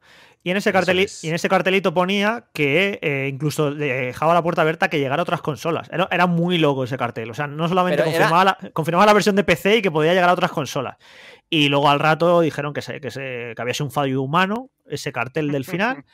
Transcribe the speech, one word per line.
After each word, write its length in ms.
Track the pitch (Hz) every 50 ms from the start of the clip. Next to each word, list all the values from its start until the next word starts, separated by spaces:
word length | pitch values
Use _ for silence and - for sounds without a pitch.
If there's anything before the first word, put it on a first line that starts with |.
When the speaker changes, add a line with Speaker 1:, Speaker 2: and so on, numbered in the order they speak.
| _ _ - - - _ _ _
Speaker 1:
Y 100 | _ 175
en 60 | 185
ese 120 | 202 196 220
Speaker 2:
Eso 100 | 185 190
Speaker 1:
carteli-, 240 | 175 180 180 185 196
Speaker 2:
es. 200 | - - - -
Speaker 1:
y 60 | 156
en 60 | 165
ese 140 | 165 - 185
cartelito 440 | 190 185 165 190 185 196 180 190 156
ponía 540 | 180 180 185 202 202 202 208 233 240 - _ _
que, 440 | 151 147 139 139 175 196 202 196 -
eh, 260 | - 156 139 135 135 139
incluso 440 | 139 127 151 147 - - 151 143 143
dejaba 600 | 151 147 143 123 131 127 127 120 - 147 160 175
la 80 | 175
puerta 200 | 156 175 170 180
abierta 240 | 160 156 165 - 190
a 40 | 170
que 80 | - 151
llegara 220 | 139 127 139 160
a 20 | 180
otras 180 | 175 175 156
consolas. 480 | - 160 139 - - 165 160 131 - -
Era, 160 | - 156 185 -
era 160 | 190 170 180
muy 300 | 180 170 165 170 180 180
loco 280 | 165 160 143 139 135 131
ese 120 | 113 135
cartel. 340 | 123 123 117 - 120 113 117
O 20 | 113
sea, 140 | 139 147
no 200 | 143 143 156 170
solamente 300 | 160 180 185 180 180 156 143
Speaker 3:
Pero 80 | - 160
era 100 | 151 165
Speaker 1:
confirmaba 380 | 196 214 165 175 190 196 190 -
la, 100 | 185 -
confirmaba 340 | - - 151 165 160 175 208
la 80 | 214 208
versión 220 | 202 170 208 196
de 80 | 202 -
P 120 | - 170
C 200 | - - 196 220
y 40 | 240
que 100 | 190 190
podía 220 | 147 156 151 160 180
llegar 160 | 185 175 175
a 40 | 180
otras 180 | 180 185 175
consolas. 440 | - 165 135 - - 147 123 104 - _ _ - - - - - - - _ _
Y 180 | 170 156 147
luego 220 | 143 143 143 143 143
al 100 | 143 143
rato 400 | 151 156 160 151 170 175 175 170
dijeron 340 | 165 147 - - 143 147 143
que 80 | 131
se, 200 | - - - -
que 100 | 151 117
se, 420 | - 135 135 131 123 120 117 120 113
que 80 | -
había 120 | 117 123 123
sido 140 | - 147
un 40 | 135
fallo 300 | - 147 143 135 131 135
humano, 480 | 135 135 156 180 190 190 208 240 262 - _ _ _
ese 260 | _ 151 135 - 147
cartel 400 | - 120 117 127 - 160 156 143
del 140 | 147 139 131
final. 400 | 180 180 170 208 240 269 277 - _